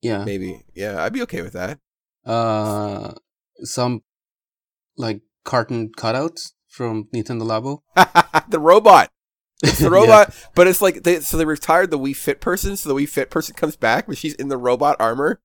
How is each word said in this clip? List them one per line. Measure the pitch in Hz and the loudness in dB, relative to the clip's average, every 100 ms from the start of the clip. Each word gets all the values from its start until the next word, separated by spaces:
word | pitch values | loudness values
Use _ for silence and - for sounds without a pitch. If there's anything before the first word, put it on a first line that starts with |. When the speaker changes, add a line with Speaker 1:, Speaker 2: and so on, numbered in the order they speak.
Speaker 1:
Yeah. | 120 104 | -6 -6
Speaker 2:
Maybe. | 101 98 95 - _ | -6 -8 -10 -12 _
Yeah, | - 101 98 | -12 -10 -6
I'd | 87 | -6
be | 262 | -6
okay | 240 - | -8 -10
with | - | -12
that. | - 98 143 _ _ _ _ - | -10 -10 -12 _ _ _ _ -6
Speaker 1:
Uh, | 113 113 107 107 104 104 101 104 - _ _ _ _ | -4 -2 -2 -4 -6 -6 -8 -12 -16 _ _ _ _
some, | - - 123 120 _ _ _ _ _ _ _ _ _ - | -12 -4 -4 -4 _ _ _ _ _ _ _ _ _ -10
like, | 120 101 _ _ | -8 -8 _ _
carton | - 127 - 120 110 - | -4 -4 -2 -6 -8 -8
cutouts | 113 120 156 165 - _ _ | -6 -4 -6 -8 -18 _ _
from | - 120 110 104 | -10 -8 -8 -8
Nintendo | 120 107 120 | -10 -8 -6
Labo. | 110 110 127 143 _ - | -4 -4 -6 -10 _ 0
Speaker 2:
<laughs> | 180 175 - 160 - | 2 2 2 -2 -2
The | 165 | 0
robot. | 151 196 220 180 104 _ _ _ _ _ | 6 6 8 8 6 _ _ _ _ _
It's | 143 - | -2 0
the | 156 | 4
Speaker 1:
<laughs> | |
Yeah. | |
Speaker 2:
robot, | 185 220 220 202 - - - | 6 8 8 6 0 -8 4
but | 180 | 4
it's | 180 | 6
like, | 196 160 | 0 0
they, | 170 175 | 0 0
so | 143 160 | -2 -2
they | 160 | -2
retired | 151 - 165 185 | -2 0 2 2
the | 151 | -2
Wii | 135 139 | -4 -6
Fit | - 139 | -6 -4
person, | - 180 196 196 | -4 -4 -6 -8
so | 151 | -4
the | 135 | -4
Wii | 147 | -2
Fit | - 131 | -4 -4
person | 170 156 - | -4 -6 -6
comes | 156 - | -6 -2
back, | 113 123 - | -2 -2 -4
but | 139 | -10
she's | 156 147 | -10 -10
in | 139 | -8
the | 135 | -4
robot | 123 123 143 - | -2 0 0 0
armor | 113 120 147 202 | -2 -2 -4 -4